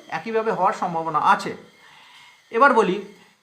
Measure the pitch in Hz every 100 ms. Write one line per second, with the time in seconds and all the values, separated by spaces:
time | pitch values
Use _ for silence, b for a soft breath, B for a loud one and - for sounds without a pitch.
0 | - 165 220 226 220 175 190 214 190 165
1 | 160 151 - - - - - _ B B
2 | B B B B _ 226 277 233 190 196
3 | - - b b